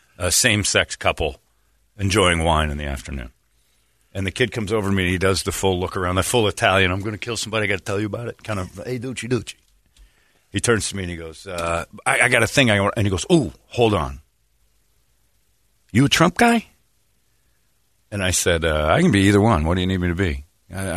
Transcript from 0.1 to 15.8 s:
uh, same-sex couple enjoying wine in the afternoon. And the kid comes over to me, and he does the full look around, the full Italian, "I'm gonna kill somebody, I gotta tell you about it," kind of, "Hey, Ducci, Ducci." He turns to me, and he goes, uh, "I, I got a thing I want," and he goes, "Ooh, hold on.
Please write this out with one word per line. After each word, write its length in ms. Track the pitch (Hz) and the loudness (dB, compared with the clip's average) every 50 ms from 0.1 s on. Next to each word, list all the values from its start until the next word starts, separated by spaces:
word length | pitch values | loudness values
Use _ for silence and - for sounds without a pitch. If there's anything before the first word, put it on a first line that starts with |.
| _ - | _ -6
uh, 120 | 92 90 | -2 0
same-sex 680 | 82 - - 123 104 104 95 - - 104 87 - - | 0 2 2 4 2 2 0 0 0 0 0 0 -6
couple 440 | - - 95 80 - - 73 69 - _ _ _ _ _ _ _ _ _ _ _ | -2 -2 -2 0 0 -4 -6 -6 -8 _ _ _ _ _ _ _ _ _ _ _
enjoying 460 | 107 101 98 92 107 95 90 85 82 | -4 -4 0 2 2 4 4 2 2
wine 280 | 80 85 80 78 78 76 | 2 2 2 2 0 -2
in 80 | 71 73 | -4 -6
the 80 | 73 | -6
afternoon. 440 | 71 69 69 - - 69 67 58 - - _ _ _ _ _ _ _ _ _ _ _ _ _ _ _ | -8 -8 -10 -10 -10 -12 -12 -12 -14 -18 _ _ _ _ _ _ _ _ _ _ _ _ _ _ _
And 140 | _ 98 98 | _ -6 -6
the 60 | 95 | -6
kid 180 | - - 131 107 | 0 -2 -2 -2
comes 220 | - 120 107 90 | 0 -6 -4 -2
over 160 | 110 110 98 98 | -2 0 0 0
to 20 | 98 | 0
me, 80 | 98 92 | 0 2
and 80 | 87 | 0
he 60 | 92 90 | 0 2
does 260 | 92 95 98 85 - | 2 2 2 0 -2
the 80 | 95 | -4
full 260 | 87 - - 95 92 90 | -4 0 0 0 0 0
look 180 | 90 87 - | -4 -4 -4
around, 200 | 98 90 90 90 | -4 -4 -2 0
the 80 | 95 92 | 0 0
full 240 | - - 123 110 101 | 2 2 2 2 2
Italian, 420 | - - 117 104 95 98 95 90 | 0 0 2 2 4 4 4 2
"I'm 100 | 90 101 | 0 -2
gonna 160 | 98 113 107 | -4 -8 -8
kill 200 | 101 - 123 113 | -8 -8 -8 -8
somebody, 260 | 101 - 107 101 110 107 | -8 -6 -4 -4 -2 -2
I 20 | 98 | -2
gotta 160 | 101 90 - | -2 -4 -4
tell 160 | - 101 101 | -6 -4 -4
you 60 | 107 | -4
about 200 | 104 98 110 120 | -4 -6 -8 -8
it," 160 | 117 - - | -12 -12 -14
kind 160 | - - 107 98 | -10 -8 -6 -6
of, 160 | 90 85 - 95 - | -6 -8 -12 -12 -10
"Hey, 140 | - 127 123 | -8 -8 -8
Ducci, 300 | 110 135 123 - - 113 | -8 -10 -10 -10 -4 -2
Ducci." 240 | 127 113 92 - - _ _ _ _ _ _ _ _ _ - _ _ _ _ _ _ _ _ _ | -2 -2 -2 -6 -14 _ _ _ _ _ _ _ _ _ -20 _ _ _ _ _ _ _ _ _
He 80 | - 101 | -6 -4
turns 300 | - - 117 104 - - | 0 2 2 2 0 -4
to 80 | - | -6
me, 80 | 98 95 | -8 -8
and 60 | 87 | -8
he 40 | 87 | -8
goes, 300 | 82 82 80 80 - - | -10 -12 -14 -16 -16 -14
uh, 380 | 98 90 85 85 85 85 85 82 - - - - | -12 -8 -6 -4 -2 -2 -4 -4 -8 -16 -8 -4
"I, 180 | - 135 120 | -2 0 2
I 60 | 120 123 | 2 2
got 140 | 127 120 | 2 2
a 40 | 113 104 | 2 2
thing 240 | - 147 135 117 | 2 2 2 4
I 80 | 104 101 | 2 2
want," 140 | 98 101 - | 2 0 0
and 100 | 117 101 | 0 -2
he 40 | 101 | 0
goes, 140 | 95 87 - - | 0 -2 0 2
"Ooh, 220 | 175 165 123 80 - - _ _ | 2 2 2 -2 -6 -12 _ _
hold 260 | - - 117 110 104 | 0 2 2 2 2
on. 260 | 90 76 65 69 69 - _ _ _ _ _ _ _ _ _ _ _ _ _ _ _ _ _ _ _ _ _ _ _ _ _ _ _ _ _ _ _ | 0 -2 -4 -8 -12 -18 _ _ _ _ _ _ _ _ _ _ _ _ _ _ _ _ _ _ _ _ _ _ _ _ _ _ _ _ _ _ _